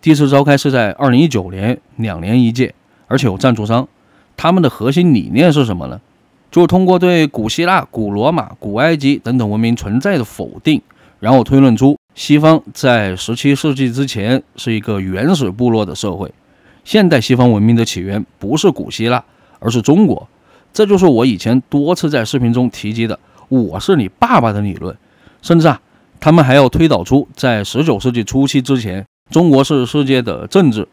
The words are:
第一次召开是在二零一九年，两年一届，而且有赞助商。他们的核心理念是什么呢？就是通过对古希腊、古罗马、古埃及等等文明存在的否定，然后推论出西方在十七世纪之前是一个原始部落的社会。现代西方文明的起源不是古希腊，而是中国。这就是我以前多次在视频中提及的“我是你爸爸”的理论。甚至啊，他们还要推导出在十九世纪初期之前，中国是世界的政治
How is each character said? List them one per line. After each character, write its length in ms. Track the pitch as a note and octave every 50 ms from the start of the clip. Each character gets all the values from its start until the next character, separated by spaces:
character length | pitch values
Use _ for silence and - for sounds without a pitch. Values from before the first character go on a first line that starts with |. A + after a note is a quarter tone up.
第 100 | _ D#3+
一 40 | D#3
次 140 | C#3+ D3 C3+
召 140 | C#3 C#3 C#3+
开 140 | D3 C#3+ C#3
是 140 | - D3
在 200 | C3 B2+ A2+ G2+
二 180 | F2+ - C#3+ C3+
零 100 | A#2+ B2
一 80 | E3 E3
九 240 | B2+ G#2+ F2+ F#2
年， 280 | F2+ F#2+ G2 A2+ B2+ - _ _ _ -
两 240 | A2+ A2 F2+ D#2+
年 200 | E2 F#2+ A2+ B2+
一 100 | B2 A2+
届， 220 | A2+ B2 B2+ - - _ _ _ _ _ _ _
而 100 | A#2 B2
且 100 | C3 A#2
有 100 | F#2 F#2+
赞 160 | - C3 A#2+
助 120 | A2 G#2
商。 220 | G#2 A2+ A#2+ C3+ - _ _ _ _ _ _ _ _ _
他 160 | - - D#3+
们 100 | F#3 F#3+
的 80 | E3 C3
核 220 | - - G#2 B2
心 220 | C#3 F3+ F3+ F3 C#3+
理 160 | A2 C#2+ G#1+ D#2
念 180 | A2+ D#3 -
是 140 | D3 D3+ C3+
什 100 | A2+ G2
么 120 | E2+ D2 B1+
呢？ 120 | B1 G#2 _ _ _ _ _ _ _ _ _ _
就 100 | - E3
是 60 | F3 D#3
通 180 | F3+ F#3 F#3
过 120 | F3+ F#3 F3+
对 300 | F3 F3+ F3 E3+ D#3 D3
古 220 | - A#2+ G#2+ A2+
希 160 | - - E3+
腊、 200 | F3 F#3+ F3+ - -
古 220 | - A#2 A2 G2+
罗 200 | G2+ G2+ A2 C#3+
马、 220 | F3 D#3+ G#2+ - - _
古 160 | - G#2+ G2
埃 200 | A2 C#3 D#3+ E3+
及 220 | D3+ C#3 C#3 C#3+ -
等 200 | _ A2 B2 B2+
等 120 | A#2 G#2
文 100 | G#2 G#2+
明 160 | A2+ A#2 A#2+
存 240 | A#2 - G#2 G#2 B2
在 180 | C3+ G3+ G3 D3+
的 60 | A#2
否 360 | - - - G2 A#1 - - _
定， 180 | D#3+ D#3 - _ _ _ _ _ _ _ _
然 140 | - A2 C3
后 100 | C3 A2+
推 160 | - C3+ C3+
论 160 | C#3 C3 A2+
出 220 | G#2 C3 C3+ D3 - _ _ _
西 220 | - - - D3 D3
方 220 | D3+ D#3 D#3+ D#3 - - A#2
在 420 | - - C3 B2 A#2 G#2 F#2+ F#2
十 200 | F#2 - - A#2
七 200 | B2 - C#3 C#3+
世 180 | C3+ - D#3 C#3
纪 180 | C3 C3+ B2
之 140 | A#2 C3 C#3
前 360 | C3 - G#2+ G2 A2 B2+ C3 - _ _
是 160 | - - A#2+
一 80 | A2+ G#2+
个 200 | G#2 - G#2+ G2
原 360 | F#2+ F#2 F#2 F#2 A2+ D#3 F#3+
始 140 | D3+ C3+ G2
部 180 | F2+ G#2+ B2 B2
落 160 | A2+ A2 G#2+
的 80 | F2+ -
社 220 | - - G#2 F2+
会。 160 | F#2+ G2 D2+ - _ _ _ _ _ _ _ _ _ _
现 260 | - - G#3+ G3+ F3
代 100 | D#3+ C3
西 160 | A#2 - C3
方 160 | A#2+ B2 B2
文 100 | A2+ G#2
明 140 | G#2 A2+ A#2
的 80 | A#2 A2+
起 160 | - - -
源 240 | F2 F#2+ G2 G#2+ F#2+ _ _ _
不 160 | - G2 B2+
是 160 | D#3 - G3
古 180 | C#3 - - -
希 200 | - - A2 A#2
腊， 140 | B2 B2 - _ _ _ _ _ _ _
而 100 | - A2+
是 120 | A2+ B2
中 260 | G#2+ - D3 F#3 A3 D#3+
国。 200 | G#2 - - _ _ _ _ _ _ _ _ _
这 140 | _ - G#3+
就 120 | G3 G3+ F#3
是 80 | F#3+
我 200 | F3 C3+ A2 A#2+
以 100 | C3+ A2 F2+
前 220 | - A2 A#2 C3 B2 _
多 240 | - C#3+ C#3+ D3+ F3+
次 140 | E3+ - D#3+
在 140 | D3 C3 A2+
视 140 | G#2+ - C#3
频 160 | A#2+ A#2 A#2
中 160 | B2 B2 A#2+
提 240 | - - - G#2 G#2+
及 140 | A2+ A2+ A2
的 120 | G#2+ - _ _ _ _ _ _
“我 300 | C3 C3 A2+ F2+ D#2 F#2
是 160 | - - G3
你 120 | D#3 G#2+ F#2
爸 320 | _ _ - A#3 B3+ F#3
爸” 140 | C#3 A2+ G2+
的 80 | G#2
理 140 | G2+ G2+ F2+
论。 200 | - - F#2 - - _ _ _ _ _ _ _ _
甚 180 | _ - E3 E3+
至 80 | D#3+ E3
啊， 140 | C3 - _ _ _ _ _ _ _ _
他 120 | - D#3
们 140 | D#3 F3 D3
还 80 | B2+ B2+
要 160 | C#3+ C#3 B2
推 180 | - - D#3+ D#3+
导 160 | C#3 F#2+ F2
出 240 | - C3 C#3+ C#3 _ -
在 280 | - - B2+ A#2 G#2+ G2+
十 200 | - - A#2 D#3
九 160 | D#3+ B2+ G2
世 120 | - C3
纪 120 | A#2+ A#2+ A2
初 240 | - - C3+ C3+ C3+
期 140 | - C#3+
之 180 | B2+ A#2+ C#3 B2+
前， 260 | A2+ G#2+ F2+ G2 G2 _ _ _ _ _
中 200 | - D#3 F3 E3+
国 140 | C#3 C3+ C3+
是 220 | - D#3 C#3 B2
世 200 | A2+ - D3 C#3+
界 160 | C3 C3+ B2+
的 260 | A#2+ A2+ E2 - - -
政 240 | - - F#3 C#3+
治 160 | A2 G#2+ G2+ _